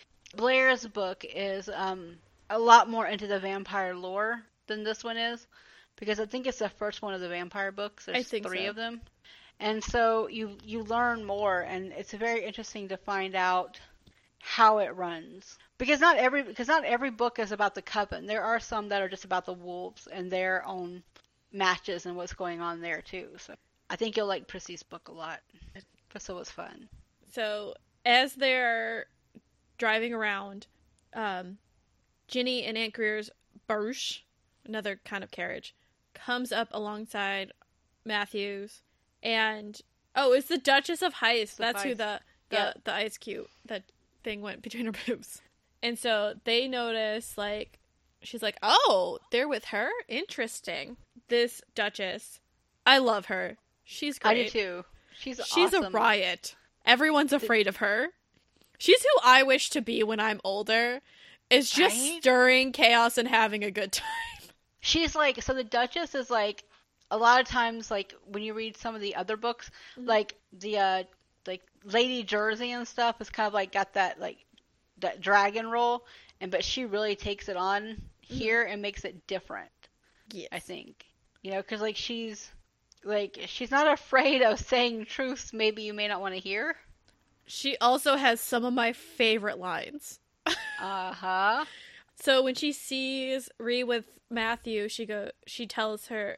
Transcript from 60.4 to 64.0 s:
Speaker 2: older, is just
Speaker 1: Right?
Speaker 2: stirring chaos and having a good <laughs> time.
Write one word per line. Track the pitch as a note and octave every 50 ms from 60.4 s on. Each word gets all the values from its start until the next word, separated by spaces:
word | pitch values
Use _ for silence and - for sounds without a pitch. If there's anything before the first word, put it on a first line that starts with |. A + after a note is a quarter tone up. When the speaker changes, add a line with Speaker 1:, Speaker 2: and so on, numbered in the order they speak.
| -
Speaker 2:
older, | F#3+ G3 G#3 G#3+ G#3+ A3 A3+ A#3 A#3+ B3 C4+ - _ _ - - - - - _ -
is | B3 C4+ C4+ -
just | - - F4+ F#4+ G#3+ A#3+
Speaker 1:
Right? | C4 D4 E4 E4+
Speaker 2:
stirring | D#4 C4 B3+ B3 B3 B3+ B3+ B3+ C4 C4 B3
chaos | - C#4 A3+ A#3 A#3 A#3 A#3 - B3
and | A#3 -
having | A#3+ A3+ A3 G#3+ G#3 G#3+ G#3
a | G#3
good | F#3 G#3+ - -
<laughs> |
time. | - -